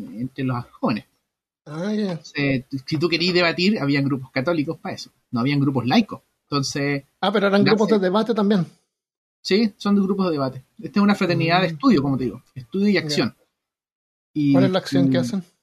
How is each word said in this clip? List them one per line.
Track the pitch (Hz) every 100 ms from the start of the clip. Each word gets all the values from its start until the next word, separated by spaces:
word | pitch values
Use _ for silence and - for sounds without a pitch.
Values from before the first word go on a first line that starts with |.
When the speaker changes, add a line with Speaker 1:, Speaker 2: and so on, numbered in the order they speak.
| 101 104
Speaker 1:
entre | 127 -
los | 131 120 -
jóvenes. | - 233 135 - _ _ _ _ _ -
Speaker 2:
Ah, | 151 190
ya. | 214 208
Speaker 1:
Entonces, | 165 - 147 143 135 -
t-, | 139 -
si | 160
tú | 170
querías | 165 180
debatir, | 175 170 165 180 214
habían | 139 143 139
grupos | 143 135
católicos | - 131 170 147 151
para | 190 110
eso, | - _ _
no | 120
habían | 123 143
grupos | 139 135 117
laicos. | 180 220 - _ _
Entonces, | _ 143 139 151 143 143 - _
Speaker 2:
Ah, | 185
pero | 208 196
eran | 202
Speaker 1:
nace | - 220
Speaker 2:
grupos | 208
de | 220
debate | 185 196 220
también. | 220 202 208 165 - _ _ _ _ _ _
Speaker 1:
Sí, | - 190 226 -
son | 202 202
de |
grupos | 185 196 185
de |
debate. | 151 135 131 - -
Esta | 165 -
es |
una | 202 202
fraternidad | 185 170 165 175
de | 185
Speaker 2:
Mm. |
Speaker 1:
estudio, | 160 277 180
como | 139 135
te | 127
digo, | 104 - -
estudio | - 190 202
y |
Speaker 2:
Ya. | 185
Speaker 1:
acción. | 151 147 226 - _ _ _ _ _ _ _ _ _
Y, | - 147
Speaker 2:
¿Cuál | 135 135
es |
la | 185
acción | - 139 135
que | 127
Speaker 1:
y |
Speaker 2:
hacen? | 120 196 - _